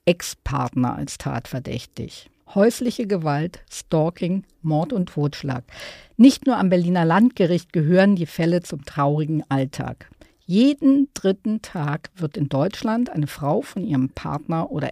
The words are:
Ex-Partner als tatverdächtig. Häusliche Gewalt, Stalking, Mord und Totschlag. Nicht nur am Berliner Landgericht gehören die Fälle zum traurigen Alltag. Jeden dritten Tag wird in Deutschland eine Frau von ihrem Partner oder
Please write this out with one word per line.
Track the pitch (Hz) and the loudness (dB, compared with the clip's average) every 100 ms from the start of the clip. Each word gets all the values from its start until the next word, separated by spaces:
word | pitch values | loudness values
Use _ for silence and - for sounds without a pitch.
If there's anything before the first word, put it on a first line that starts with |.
| - | 0
Ex-Partner | 175 - - - 139 127 - 123 147 | -2 -4 -10 -6 -4 -4 -2 -2 -2
als | 147 - | -8 -8
tatverdächtig. | 143 127 - 131 - 120 - - - - - _ - | -8 -8 -8 -10 -8 -10 -10 -12 -12 -14 -20 _ -6
Häusliche | 190 220 - 240 - 208 | 2 2 2 -4 -4 -4
Gewalt, | 196 156 143 165 - - | -2 -2 -2 -4 -8 -18
Stalking, | - - 160 160 - 175 190 - _ | -18 -4 0 0 -2 -4 -4 -6 _
Mord | 156 151 170 | -2 -2 0
und | 214 175 | -2 -4
Totschlag. | 151 147 - 139 127 - - - - - - | -2 -2 -4 -8 -8 -10 -18 -18 -20 -4 6
Nicht | 262 - 269 | 6 6 2
nur | 214 | 2
am | 190 | 4
Berliner | 180 175 180 165 | 4 2 2 4
Landgericht | 180 247 - 170 175 - | 4 4 4 2 2 0
gehören | 175 151 180 202 190 | 0 4 6 6 4
die | 156 | 0
Fälle | - 165 175 | -2 0 0
zum | - 151 - | -4 -12 -8
traurigen | - 143 151 151 156 - | -2 0 0 0 -4 -2
Alltag. | 135 135 - 123 120 - - - _ - | -2 -2 -6 -8 -10 -16 -20 -20 _ -2
Jeden | 190 269 285 277 277 277 | 4 4 4 4 4 2
dritten | - 190 196 220 220 | -2 -2 -2 -2 -6
Tag | - 180 143 151 - - | -6 -6 -4 -4 -8 -8
wird | 156 - | -8 -4
in | 139 | -2
Deutschland | 135 180 - 220 233 247 | 0 -2 -2 -4 -2 -2
eine | 160 147 | -4 -6
Frau | - 139 196 | -4 -2 -2
von | 285 196 | -4 -6
ihrem | 175 135 135 | -2 -2 -2
Partner | - 160 151 - 165 - | -4 -8 -6 -4 -4 -4
oder | 160 135 | -6 -6